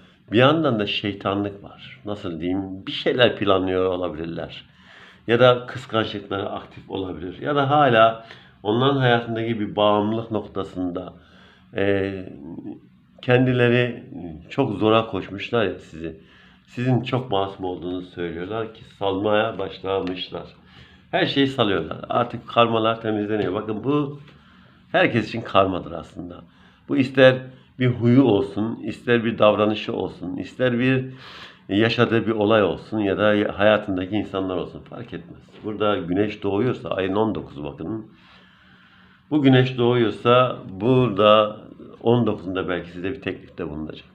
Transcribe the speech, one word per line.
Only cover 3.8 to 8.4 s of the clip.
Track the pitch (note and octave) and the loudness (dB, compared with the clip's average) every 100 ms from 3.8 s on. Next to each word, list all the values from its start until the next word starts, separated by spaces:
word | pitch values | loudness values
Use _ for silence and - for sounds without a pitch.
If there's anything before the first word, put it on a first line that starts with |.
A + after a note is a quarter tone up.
| F#2 | 0
olabilirler. | F2+ F2+ D#2 E2+ E2 D#2 - - _ - - - - - | -2 -4 -6 -8 -8 -10 -14 -20 _ -20 -20 -20 -12 0
Ya | A#2 | 6
da | B2+ B2 - | 6 4 -2
kıskançlıkları | - - A2 G#2 G2+ - G2 G#2+ | -14 -4 -4 -2 -8 -8 -8 -6
aktif | G2+ - - - | -10 -12 -20 -10
olabilir. | F#2+ F#2 D#2 F2+ F2 | -8 -8 -10 -12 -8
Ya | C#3 C#3+ | -4 0
da | C3+ | 2
hala | D3 C#3 A2+ A2+ A2+ - - | 4 6 6 6 4 -10 -20